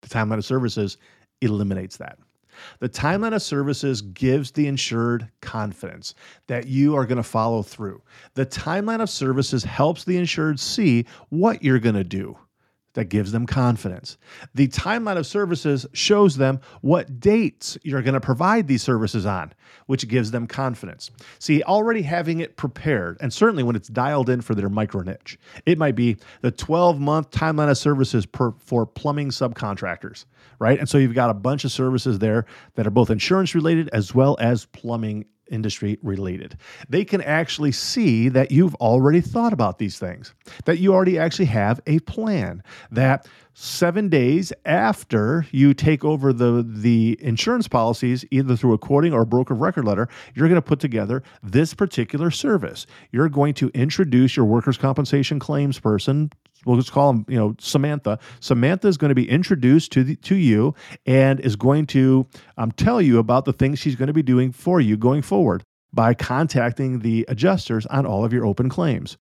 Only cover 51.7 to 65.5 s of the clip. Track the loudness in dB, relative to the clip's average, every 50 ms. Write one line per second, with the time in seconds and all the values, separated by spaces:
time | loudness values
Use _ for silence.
51.7 | 0 -4 -4 -2 -2 -4 -4 -4 -4 -2 -2 -2 -2 -2 -2 0 0 0 -2 -6
52.7 | -10 -12 -18 _ -20 -20 -20 _ 0 0 0 2 2 2 2 2 2 0 -2 -2
53.7 | 0 0 -2 0 0 0 0 4 4 4 4 4 4 2 2 4 4 2 2 0
54.7 | -2 0 0 0 0 0 -2 0 0 0 0 0 -2 -4 -4 -4 -2 -2 0 -2
55.7 | -2 -2 0 0 0 0 0 0 0 0 0 -2 -6 _ _ _ _ _ _ 2
56.7 | 2 2 2 0 2 2 4 4 2 2 -2 -2 -2 0 0 0 -2 -6 -10 -2
57.7 | 0 0 0 0 -4 -4 -2 -4 -4 -4 -6 -18 -20 -18 -2 0 2 2 4 2
58.7 | 2 2 2 2 2 2 2 2 4 2 2 2 2 0 2 2 0 2 4 6
59.7 | 6 6 4 2 0 0 2 2 -2 -6 _ 0 0 4 4 4 4 4 2 0
60.7 | -2 -4 -14 -20 -20 -12 _ 2 4 4 6 4 2 2 0 -4 -4 0 2 2
61.7 | 2 2 0 0 2 2 4 6 4 4 2 _ _ -20 -20 _ _ -4 -4 -4
62.7 | -2 0 2 2 4 4 4 6 6 4 4 4 2 2 2 0 -2 0 0 0
63.7 | 0 -2 -2 -4 -2 -2 -2 0 0 0 2 4 4 2 2 0 -2 -4 -2 0
64.7 | 2 2 4 2 2 2 2 2 2 0 -2 -2 0 2 2 2